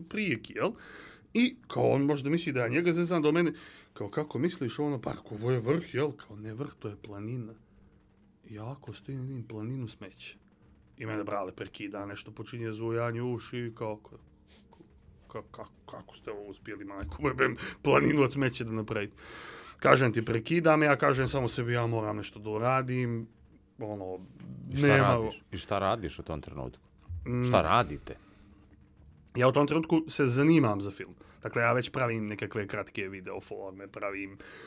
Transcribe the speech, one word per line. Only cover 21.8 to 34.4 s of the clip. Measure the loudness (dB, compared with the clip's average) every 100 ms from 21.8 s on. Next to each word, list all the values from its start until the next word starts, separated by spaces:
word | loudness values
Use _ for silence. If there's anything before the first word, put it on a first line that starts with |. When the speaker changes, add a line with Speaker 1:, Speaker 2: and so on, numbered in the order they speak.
| 2
Speaker 1:
moram | 0 -2 -4
nešto | -6 -10
da | -4
uradim.” | 0 2 2 2 0 0 -2 -6 -14 -20 -20 _ -12
Ono, | -8 -6 -6 -8 -12 -16 -14 -12 -6
Speaker 2:
I | 2
šta | 6
Speaker 1:
nema | 8
Speaker 2:
radiš? | 6 4 2 -6 -10
I | -8
šta | -2 0
radiš | 2 0 -2 -8
u |
tom | -6 -6
trenutku? | -8 -8 -10 -10 -20 _ -12 -10 -4
Speaker 1:
Mm. | -2
Speaker 2:
Šta | 4 6
radite? | 6 4 2 -2 -12 -16 -18 -20 -20 -20 -20 -20 -20 -20 -20 -20 -8 4
Speaker 1:
Ja | 6
u |
tom | 6 4
trenutku | 4 4 2 2
se | 2 2
zanimam | 6 6 8 6 2
za | -4
film. | -8 -14 -16 -20 -12
Dakle, | -6 2
ja | 4
već | 4 2
pravim | 0 0 0 -4
nekakve | -4 -6 -4 -4
kratke | -4 -6 -6 -8
video | -8 -10 -10
forme, | -10 -10 -10 -12 -14
pravim, | -8 -6 -6 -8 -12